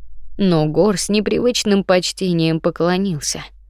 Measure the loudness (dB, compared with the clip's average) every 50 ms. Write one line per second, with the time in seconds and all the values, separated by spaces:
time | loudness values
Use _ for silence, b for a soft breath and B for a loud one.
0 | -12 -12 -10 -8 -8 -8 -4 0 2 2 4 4 2 2 2 2 2 2 2 0
1 | -2 0 0 0 0 0 -2 0 0 0 0 0 0 2 2 2 2 2 2 2
2 | 2 -2 -6 -4 -2 0 0 2 2 2 0 0 -2 -2 -2 0 0 0 0 0
3 | -2 -2 -4 -4 -6 -6 -8 -8 -10 -14 -18 -20 -20